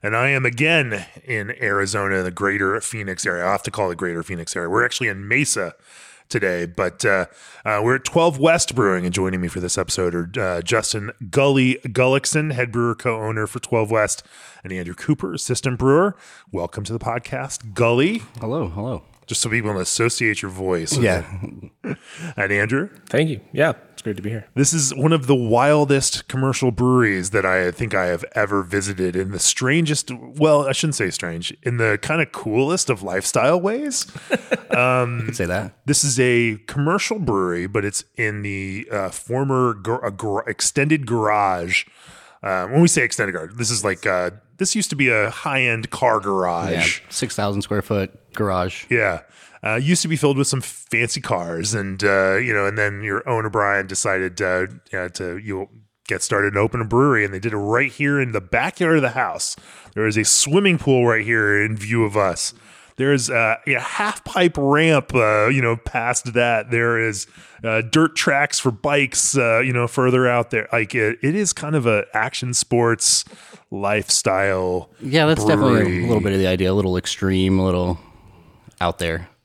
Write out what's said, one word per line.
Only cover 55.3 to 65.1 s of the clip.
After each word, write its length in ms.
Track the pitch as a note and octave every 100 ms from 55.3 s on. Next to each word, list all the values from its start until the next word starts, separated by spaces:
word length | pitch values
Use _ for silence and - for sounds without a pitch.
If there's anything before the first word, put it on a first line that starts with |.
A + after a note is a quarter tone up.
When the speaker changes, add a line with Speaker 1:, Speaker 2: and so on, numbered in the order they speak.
| F2+
Speaker 1:
you 200 | A2 F#2+
know, 120 | G2+ A2+ G#2+ _ -
get 140 | F#2+
started 280 | - G#2 G2+
and 80 | G2+
open 240 | G#2+ A#2+
a 40 | A2
brewery, 380 | A#2 C#3+ A#2+
and 100 | G2+
they 60 | F#2+
did 140 | A2+
it 40 | G#2+
right 340 | G2+ A#2 C3+
here 280 | - C#3+ C#3+
in 120 | B2+
the 100 | A2
backyard 560 | F2+ A#2 D3 - F3 D#3+
of 40 |
the 100 | C3
house. 440 | A#2+ A2 D#2 - - - - - -
There 100 | A2
is 120 | G#2+
a 80 | G#2+
swimming 520 | - - E3 G3+ E3+
pool 280 | - C3 A#2+
right 180 | A2
here 400 | G#2+ A#2 G#2 G#2
in 140 | G#2+ A2
view 260 | G#2 A2+
of 140 | A2 G#2
us. 360 | F#2+ E2+ - - - - - -
There 140 | C3+
is, 200 | C#3+ A#2
uh, 240 | B2 A2 A2+ -
a 140 | B2+
half 440 | - - G#3 G#3
pipe 320 | - G3 F3 D#3+
ramp, 600 | C#3 C#3+ D#3+ D3+ -